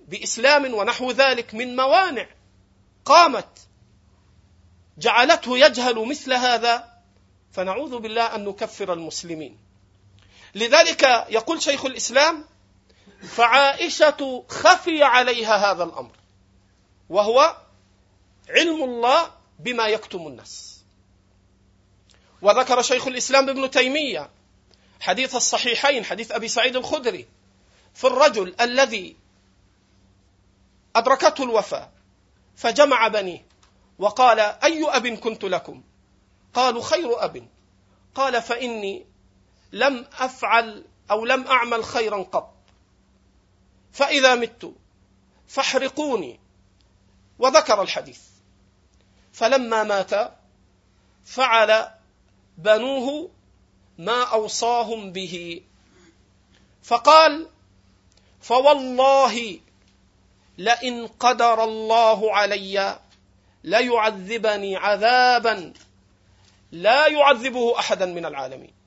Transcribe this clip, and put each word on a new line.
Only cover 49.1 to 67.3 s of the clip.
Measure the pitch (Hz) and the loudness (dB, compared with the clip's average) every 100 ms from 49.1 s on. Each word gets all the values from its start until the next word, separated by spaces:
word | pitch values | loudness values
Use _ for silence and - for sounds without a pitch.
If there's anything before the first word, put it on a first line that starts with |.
| _ _ | _ _
فلما | - 226 269 233 226 | -2 2 2 2 -2
مات | 214 202 185 202 240 - _ _ _ _ _ _ _ _ - | 0 -2 -2 -4 -4 -8 _ _ _ _ _ _ _ _ -14
فعل | - 254 226 214 220 - - _ _ _ _ _ - | -2 2 4 4 2 0 -12 _ _ _ _ _ -6
بنوه | 180 214 254 269 247 294 359 _ _ _ _ _ _ - | 0 0 0 -4 -4 -8 -12 _ _ _ _ _ _ -12
ما | 170 240 | -4 -2
أوصاهم | 247 226 208 - 233 240 220 226 196 | -2 -2 -4 -4 -2 -2 -4 -8 -12
به، | 180 185 175 170 170 - _ _ _ _ _ _ _ _ _ _ _ | -12 -10 -12 -14 -16 -18 _ _ _ _ _ _ _ _ _ _ _
فقال: | - 240 - 311 311 294 330 _ _ _ _ _ _ _ _ _ | -4 0 6 8 6 2 -8 _ _ _ _ _ _ _ _ _
"فوالله | - 247 277 294 262 247 269 277 262 220 226 175 _ _ _ _ _ _ _ _ _ - | -2 2 4 2 0 2 4 4 4 0 -8 -12 _ _ _ _ _ _ _ _ _ -6
لئن | 196 240 254 240 226 | -2 -2 -2 -8 -12
قدر | - 247 247 233 220 | -2 0 2 2 2
الله | 226 220 220 226 226 208 214 196 | -2 -4 0 4 4 2 0 0
علي | 202 208 190 196 196 - _ _ _ _ _ _ | 0 -2 -4 -4 -4 -6 _ _ _ _ _ _
ليعذبني | 156 208 247 233 214 202 185 233 214 208 196 190 | -2 0 2 0 0 -4 -8 -4 -2 -2 -4 -4
عذاباً | 196 202 220 254 247 247 220 202 156 - _ _ _ _ _ _ _ _ _ | -2 0 2 4 4 4 0 -2 -8 -20 _ _ _ _ _ _ _ _ _
لا | 165 190 262 302 | -2 2 4 2
يعذبه | 302 285 | 4 4